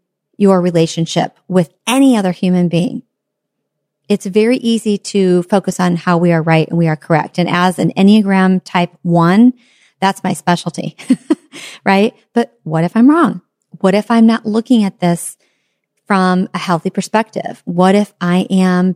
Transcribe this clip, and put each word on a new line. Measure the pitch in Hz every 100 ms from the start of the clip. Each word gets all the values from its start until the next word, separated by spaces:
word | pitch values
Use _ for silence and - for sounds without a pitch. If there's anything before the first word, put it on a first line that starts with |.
| _ _ _ -
your | 196 190
relationship | 180 170 165 - 165 170 - _ -
with | 185 170 _ -
any | 262 269 226
other | 185
human | 175 185 180 175
being, | 170 233 - - _ _ _ _ _ _ _ _ _ -
it's | 202 196
very | 202 220 254
easy | 226 226 220 202
to | - 202 185 180
focus | 175 202 185 -
on | 180 170
how | 185 170
we | 175
are | 165
right | 165 160 -
and | 170
we | 165
are | 156
correct. | - 160 - -
And | 175
as | 175 185 180
an | 165 -
Enneagram | 196 214 196 190 185 185
type | - 185 175 _
one, | 175 170 165 202 247 - _ _ _ _
that's | 190 190
my | 185
specialty, | 175 - 175 170 - 156 - - 170 - -
<laughs> | _ - - - 196
right? | 196 226 - _
But | 233 233 _
what | 160 160
if | 170 226
I'm | 254
wrong? | 320 254 175 - _ _ 170
What | 190
if | 196 208
I'm | 233 226
not | 226 220
looking | 220 226 240
at | 196 -
this | 180 170 - - _ _ _ _ _ _ -
from | 196 185 180 -
a | 180
healthy | - 165 190
perspective? | - - 214 226 - - - -
What | 175 185
if | 202 202 -
I | 175 180 -
am | 190 185 180 185